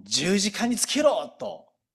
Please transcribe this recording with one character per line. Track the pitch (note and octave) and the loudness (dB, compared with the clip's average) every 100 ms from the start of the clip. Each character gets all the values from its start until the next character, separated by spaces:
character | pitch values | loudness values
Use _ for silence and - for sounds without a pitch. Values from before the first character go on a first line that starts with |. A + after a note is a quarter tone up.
「十 | G2 A2+ E3 G3+ | -4 -2 2 2
字 | G3+ | 0
架 | - A#3+ | -2 -2
に | A#3+ | -2
つ | - | -2
け | C#4 | 4
ろ」 | D4+ G3+ D3 - | 4 2 -4 -10
と | A2 E2 - _ _ | -10 -10 -18 _ _